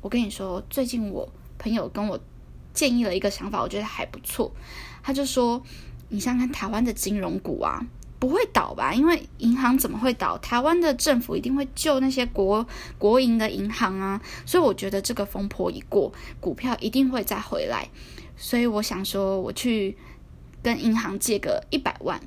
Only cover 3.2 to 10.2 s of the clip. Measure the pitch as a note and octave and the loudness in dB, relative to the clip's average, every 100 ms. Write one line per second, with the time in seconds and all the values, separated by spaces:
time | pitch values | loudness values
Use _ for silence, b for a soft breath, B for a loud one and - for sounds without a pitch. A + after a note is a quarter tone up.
3.2 | G3+ - G3+ G#3 A#2+ G3+ G#3 - - - | 0 -2 -4 -2 -2 -2 -4 -6 -8 -8
4.2 | - - - - B B B B - C4+ | -8 -2 -4 -4 B B B B -4 -2
5.2 | C#4 - A#3+ A#3+ B B B B - G#3 | 0 2 2 2 B B B B -6 -4
6.2 | B3 B3 B3 - G3 G#3+ A#3+ G#3+ - G#3 | 0 2 0 -2 -2 0 0 0 -2 0
7.2 | F#3 F#3 - C#3+ D#2 C2+ A#3+ - - - | 0 -4 -4 0 0 -2 -8 -12 -16 -2
8.2 | B3+ F4 A4+ - - - B2+ G#3 D#4 F4 | 2 2 4 2 0 -2 0 4 4 4
9.2 | - - A#3 B3 C4 C4+ - G#3+ B3+ A#3+ | 0 0 2 4 4 4 2 0 0 2